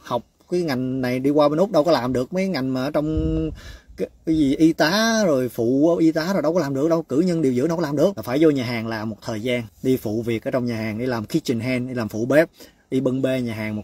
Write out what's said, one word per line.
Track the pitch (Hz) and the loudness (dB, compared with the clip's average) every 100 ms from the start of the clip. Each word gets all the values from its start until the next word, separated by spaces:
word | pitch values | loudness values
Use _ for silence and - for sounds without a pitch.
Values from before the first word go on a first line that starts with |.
học | - 123 - _ _ | -6 -6 -6 _ _
cái | 180 | -4
ngành | 170 127 127 131 | -2 -4 -4 -4
này | 127 127 | -2 0
đi | 135 | 2
qua | 147 147 | 4 4
bên | 151 | 4
Úc | 190 | 2
đâu | - | 2
có | 147 | 2
làm | 147 123 | 2 2
được | 127 123 | -2 -2
mấy | 180 190 | -2 -2
ngành | 170 131 | -2 -2
mà | 131 | -4
ở | 131 | -2
trong | 156 151 160 160 160 160 - - - - - | -2 -2 -2 0 -2 -4 -8 -16 -20 -20 -10
cái, | 185 - - | -10 -8 -2
cái | 160 | 0
gì | 143 139 | 2 4
y | 160 | 4
tá | 160 151 202 226 220 202 | 4 2 2 2 2 2
rồi | 135 127 | 2 0
phụ | - 117 135 156 175 | 0 0 4 4 4
y | 165 | 2
tá | 160 160 | 2 0
rồi | 190 | 0
đâu | 147 | 0
có | 175 | 0
làm | 143 | 0
được | 135 156 | 0 2
đâu, | 165 | 0
cử | 160 127 | 0 0
nhân | 185 165 | 2 2
điều | 143 | 2
dưỡng | 120 147 | 2 0
đâu | 165 | 0
có | |
làm | 156 143 | -2 2
được, | 170 202 | 0 0
là | |
phải | 123 131 | -4 2
vô | 160 | 4
nhà | 139 120 | 4 0
hàng | 120 113 | -4 -4
làm | 113 110 | -6 -6
một | 104 - | -8 -8
thời | 113 | -6
gian, | 117 123 113 - | -4 -4 -4 -6
đi | 131 131 | 0 0
phụ | 110 107 | 0 -4
việc | 117 113 135 | -2 -4 -4
ở | |
trong | 131 120 | -4 -2
nhà | 113 | -4
hàng, | 110 107 | -4 -4
đi | 127 | -4
làm | 120 107 | -4 -4
kitchen | 165 - 120 | -4 -2 -2
hand, | 117 127 123 | -2 -4 -4
đi | |
làm | 123 110 | -6 -6
phụ | 107 120 | -4 2
bếp, | 139 165 - - _ _ | 4 2 -2 -20 _ _
đi | 131 | -2
bưng | 135 131 | 0 0
bê | 131 131 | 0 -2
nhà | 120 | -4
hàng | 110 107 | -4 -6
một | 107 | -6